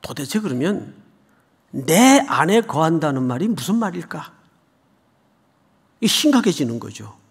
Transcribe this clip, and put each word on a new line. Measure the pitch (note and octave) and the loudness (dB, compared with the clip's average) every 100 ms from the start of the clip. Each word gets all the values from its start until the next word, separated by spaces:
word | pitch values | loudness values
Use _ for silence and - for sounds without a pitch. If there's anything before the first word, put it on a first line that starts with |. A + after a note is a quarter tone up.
| - | -14
도대체 | C3 C#3 G#3+ | -12 -6 -4
그러면 | G#3+ B2+ D3+ G#3 - - _ _ _ _ _ _ _ | -4 -2 -2 -4 -8 -18 _ _ _ _ _ _ _
내 | C#3 B2+ E3 B3+ C4+ C4+ | -10 0 4 6 6 4
안에 | A#2+ D#3 G#3 | 0 2 2
거한다는 | A3+ C#3 D#3+ E3 D3+ C3+ | 2 0 0 2 0 -2
말이 | B2+ B2 G#3 | -2 -2 -2
무슨 | G3 - A3 | -4 -2 -2
말일까? | G#3+ F3 - E3+ - _ _ _ _ _ _ _ _ _ _ _ _ _ _ _ _ _ | -2 -6 -12 -14 -16 _ _ _ _ _ _ _ _ _ _ _ _ _ _ _ _ _
이게 | A3+ | 0
심각해지는 | - D4+ C#4 G#3 D#3+ C3 A#2 | 2 4 4 2 0 -2 -4
거죠. | - G#2+ G#2+ - _ | -10 -14 -18 -20 _